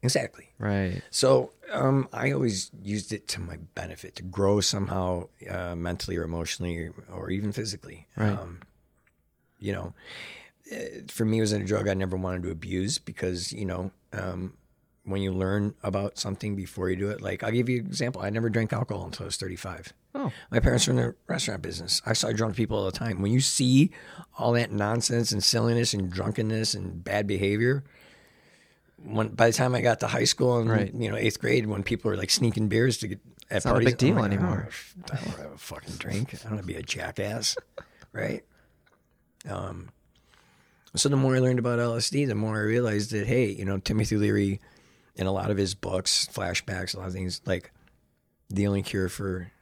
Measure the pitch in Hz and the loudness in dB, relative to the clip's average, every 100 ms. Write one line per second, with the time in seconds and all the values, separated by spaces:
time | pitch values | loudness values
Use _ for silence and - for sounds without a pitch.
0 | 120 131 120 - - _ 104 101 95 90 | 2 2 0 -8 -20 _ 0 2 0 -2
1 | - - 131 131 127 _ 339 220 131 135 | -6 2 6 6 4 _ -8 0 2 2
2 | 127 113 131 139 131 95 - - 98 104 | 0 -2 -2 2 0 0 -6 -10 -4 -4
3 | 92 107 - - 85 80 82 - 87 82 | -4 -8 -6 -8 -6 -10 -12 -10 -10 -10
4 | - - 90 90 98 104 95 104 98 95 | -14 -12 -10 2 4 6 4 0 -2 0
5 | 90 90 87 _ - 92 90 87 85 87 | 0 -2 -4 _ -10 -6 -4 -4 -4 -4
6 | - 87 82 82 82 - 87 85 82 - | -4 -4 -2 -4 -4 -4 -4 -4 -6 -10
7 | - 87 87 95 104 101 110 107 - 87 | -14 -10 -4 -2 -2 -4 -6 -8 -12 -20
8 | - - 107 98 90 85 - _ _ _ | -16 -2 0 0 -6 -14 -18 _ _ _
9 | _ _ _ _ _ _ 101 95 90 - | _ _ _ _ _ _ -4 -4 -4 -12
10 | - - - - - _ - - - - | -18 -16 -16 -18 -20 _ -12 -10 -10 -10
11 | - - 110 113 107 107 95 104 101 95 | -12 -2 2 4 4 2 2 2 2 0
12 | 95 92 92 90 87 82 87 92 98 147 | 0 -2 -2 -2 -4 -6 -4 -2 0 -2
13 | - - 92 90 87 - 98 87 95 - | -6 -4 -2 -2 -6 -6 -4 -4 -4 -8
14 | _ 104 95 90 92 - _ _ _ _ | _ -8 -6 -6 -8 -10 _ _ _ _
15 | - 98 98 92 92 101 101 - 104 98 | -6 -2 0 0 2 2 0 -2 -4 -2
16 | 98 - - 98 107 98 90 - 92 92 | -2 -4 -6 -4 -4 -6 -6 -2 0 0
17 | 101 104 101 95 107 117 123 123 101 - | -2 -4 -6 -4 0 0 2 0 -2 -4
18 | 120 135 98 107 117 113 110 - 123 101 | -4 -4 -4 0 0 2 0 0 -2 -4
19 | 90 - 85 - 92 90 98 85 - - | -6 -8 -8 -6 -6 -8 -10 -12 -14 -20
20 | _ 277 254 - - 117 - 123 - 127 | _ -6 -6 -6 -2 2 4 4 4 4
21 | 120 - - 170 - 95 85 85 87 - | 2 -2 -6 -4 -2 -4 -6 -8 -2 -2
22 | - 110 113 110 113 104 113 107 95 - | 0 0 0 0 0 0 0 2 -2 -2
23 | 117 92 101 123 135 - 123 131 175 - | -4 0 4 4 4 2 6 8 6 4
24 | - - - - 117 120 117 104 101 113 | -18 -18 -18 -2 2 2 2 0 0 2
25 | - 117 113 104 - 117 117 117 120 104 | 2 0 2 2 2 4 4 4 2 0
26 | 92 90 95 110 110 110 110 104 92 87 | -2 -2 -2 0 0 0 0 -2 -6 -8
27 | 90 104 101 98 98 107 120 139 135 - | -2 -2 0 2 2 4 4 2 -2 -20
28 | - - - _ _ _ _ _ _ - | -20 -20 -20 _ _ _ _ _ _ -20
29 | - 110 110 101 117 113 127 123 117 113 | -4 0 0 6 6 6 2 4 4 2
30 | 117 123 117 - 127 120 113 110 98 - | 0 2 2 4 4 4 4 2 2 -2
31 | 110 107 110 - 117 127 107 98 98 117 | -2 0 0 0 2 2 2 -2 -2 -2
32 | 113 98 95 - 117 110 107 110 127 113 | 0 -2 0 2 2 2 2 4 4 2
33 | 107 98 - - - - - 113 117 120 | -4 -8 -12 -20 -4 -2 2 4 4 6
34 | 127 180 107 98 180 104 104 - - 180 | 4 4 4 2 2 0 -2 -10 -16 -16
35 | 175 135 - - 76 69 - - - 82 | -8 -6 -6 -8 -12 -14 -14 -14 -10 -10
36 | - 98 127 - 110 107 92 - - - | -4 -4 -4 -6 -8 -6 -6 -8 -6 -6
37 | - - 101 113 110 - - - - _ | -6 -4 -4 -2 -2 -2 -8 -18 -18 _
38 | - - - - - _ _ _ _ _ | -12 -6 -4 -4 -8 _ _ _ _ _
39 | _ _ _ _ - 98 95 92 87 - | _ _ _ _ -8 -8 -6 -10 -14 -20
40 | _ _ _ _ _ _ _ _ _ - | _ _ _ _ _ _ _ _ _ 0
41 | 143 139 135 131 127 127 117 120 120 117 | 2 4 4 4 4 4 2 0 0 0
42 | - 139 143 104 110 107 107 117 123 104 | 0 0 0 0 0 0 2 2 2 0
43 | 104 107 104 120 117 98 98 98 - 107 | 0 -2 2 2 2 0 -2 -2 0 0
44 | 107 107 104 101 101 98 - - _ _ | 2 2 4 4 4 0 -6 -20 _ _
45 | _ - 95 95 98 101 98 95 92 92 | _ -4 -2 0 0 2 0 -2 -2 -2
46 | 95 - - - 92 92 - 92 90 95 | 0 0 0 -4 -2 -2 -4 -6 -6 -6
47 | 92 92 92 87 - 92 - _ _ _ | -6 -4 -4 -4 -2 -2 -4 _ _ _
48 | _ _ _ _ _ 98 101 98 92 101 | _ _ _ _ _ 0 2 2 0 -2
49 | 92 - 98 92 90 _ | -2 -2 -4 -4 -8 _